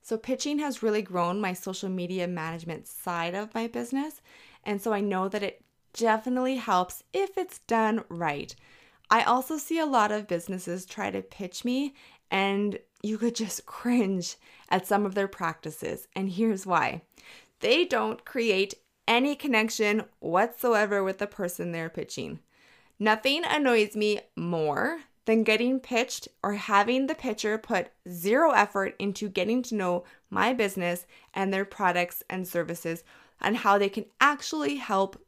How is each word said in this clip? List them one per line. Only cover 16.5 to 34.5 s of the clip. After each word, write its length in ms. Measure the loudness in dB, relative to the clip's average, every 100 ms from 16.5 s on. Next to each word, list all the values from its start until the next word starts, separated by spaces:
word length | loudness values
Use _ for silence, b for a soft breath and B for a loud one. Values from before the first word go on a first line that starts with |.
| 0
why. 360 | 0 2 2 -4 _ B B B B _
They 260 | 4 4
don't 400 | 4 2 0 -4
create 500 | -8 -2 2 2 2 -2 _ _ 0
any 280 | 2 2
connection 680 | 0 0 2 2 0 2 2 -2 _
whatsoever 840 | 0 2 2 0 2 2 2 0
with 140 | 0 -2
the 80 | -6
person 440 | -4 -6 -4 -6
they're 180 | -6 -6
pitching. 500 | -8 -10 -8 -10 -10 _ b b b b _
Nothing 440 | 2 2 2 0
annoys 500 | 0 2 6 4 4
me 260 | 0 0 0 -4
more 680 | -6 -2 0 0 0 -2 -4 -12 _
than 180 | 2 2
getting 360 | 4 2 2 0
pitched 480 | 0 -2 -2 -6 -12 _
or 100 | -4
having 520 | -4 2 4 4 2
the 80 | 0
pitcher 440 | -2 -4 -2 -2 -4
put 320 | 0 -2 -2 _ -14
zero 420 | -4 2 6 6
effort 440 | 6 4 2 -2 -2
into 320 | -4 -4 -4
getting 320 | -2 0 0
to 140 | -2
know 280 | -2 0 -2 B B _
my 240 | 0 2
business 520 | 2 0 0 -2 -4 -8 b b
and 180 | -4 -2
their 120 | -2
products 580 | -4 0 2 2 -2 -6 -10
and 180 | -8 -4
services 560 | -4 -4 -6 -6 -8 -10 b b b
and 180 | -2 2
how 200 | 4 4
they 120 | 2
can 160 | -2 -10 _
actually 580 | 2 2 -4